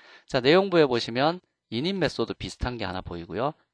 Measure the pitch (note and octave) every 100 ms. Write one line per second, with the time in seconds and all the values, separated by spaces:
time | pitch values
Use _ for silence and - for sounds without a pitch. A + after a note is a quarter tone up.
0 | - - - C3+ B2 F3 G3 F3 D3 A#2+
1 | - A#2 D3 F3+ - _ _ A2+ D#3+ G3
2 | D3 - A2+ - F#2 - B2+ A#2+ F#2+ F#2
3 | - F2 E2 E2+ C3+ - _